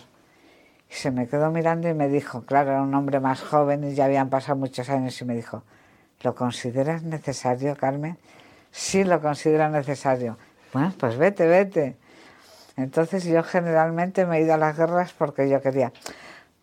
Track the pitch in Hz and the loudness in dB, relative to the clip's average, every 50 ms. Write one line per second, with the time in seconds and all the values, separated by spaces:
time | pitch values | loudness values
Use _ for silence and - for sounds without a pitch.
0 | - _ _ _ _ _ _ _ _ - _ _ _ _ _ _ _ _ - - | -6 _ _ _ _ _ _ _ _ -20 _ _ _ _ _ _ _ _ -14 -6
1 | - 151 131 123 123 120 - 147 151 160 160 170 160 165 165 165 165 170 160 156 | -4 -4 -2 -2 -2 -2 0 0 0 0 0 0 0 0 0 0 0 -2 0 0
2 | 147 139 139 147 143 - - 123 113 - 135 139 143 139 135 135 139 139 139 139 | 0 0 0 0 -2 -4 -12 -12 -6 0 2 2 2 4 2 0 0 0 0 0
3 | 143 139 139 139 131 135 131 131 - - - 151 147 143 143 143 147 143 139 139 | 0 0 -2 0 0 0 -2 -2 -4 0 2 2 4 4 0 -2 -2 -4 0 0
4 | 139 135 139 135 135 131 135 135 131 - 147 135 135 135 131 - 127 120 139 131 | 2 2 2 2 0 0 -2 -4 -2 -2 -4 -2 -2 -6 -6 -8 -6 -2 -2 -2
5 | 131 127 123 - 127 123 120 117 113 - - 107 - _ _ _ _ _ _ _ | -2 -4 -6 -8 -8 -6 -6 -6 -6 -10 -12 -14 -14 _ _ _ _ _ _ _
6 | _ _ _ _ - 127 117 - 123 123 117 - - 127 117 131 135 147 165 170 | _ _ _ _ -4 -4 -2 -2 -4 -4 -4 -4 -8 -6 -2 -2 -2 0 -2 -4
7 | 160 165 160 151 156 - 131 - - 127 127 123 135 143 143 - - 135 139 143 | -4 -6 -8 -6 -6 -6 -8 -4 -2 -2 -2 0 -2 -4 -4 -2 -2 -2 -2 -2
8 | 147 160 175 - _ _ - - - - - - _ _ _ - - - - 190 | -4 -6 -8 -10 _ _ -20 -20 -20 -20 -20 -20 _ _ _ -12 -8 -2 0 2
9 | 196 185 175 160 151 151 147 139 - 160 156 156 156 151 156 151 139 135 143 127 | 4 4 2 2 2 0 -2 0 0 2 4 4 4 2 2 -2 -2 -2 -6 -2
10 | - 139 131 127 123 117 110 - - _ _ _ _ - - 131 143 185 185 - | 0 0 0 0 0 -6 -6 -8 -16 _ _ _ _ -6 -2 0 0 0 -2 -2
11 | - 123 113 123 151 190 202 - 175 165 170 180 202 190 196 175 147 131 123 - | -2 -2 0 2 2 2 2 4 4 4 6 4 4 2 0 -2 -2 -2 -4 -10
12 | _ _ - - - - - - - - - - - _ _ - 131 135 - 160 | _ _ -20 -20 -20 -20 -20 -20 -20 -20 -20 -20 -20 _ _ -6 -6 -2 0 0
13 | 165 165 190 190 175 175 165 165 160 - - 185 170 170 165 160 160 165 165 165 | 0 0 -2 -4 -2 2 2 2 2 2 0 -2 0 2 2 2 2 2 2 -2
14 | 175 185 185 - 190 175 170 160 160 160 160 156 156 156 151 151 165 160 175 175 | -2 -2 0 0 0 2 2 2 4 4 4 4 4 2 2 2 0 2 2 0
15 | 180 170 - - 160 147 143 - 139 139 135 135 135 135 131 139 127 117 - - | 0 -2 -2 -4 -4 -2 0 0 0 2 2 2 2 0 0 0 0 -2 -2 -10
16 | - - - - - - - - - _ _ _ | -18 -18 -18 -18 -20 -20 -20 -20 -20 _ _ _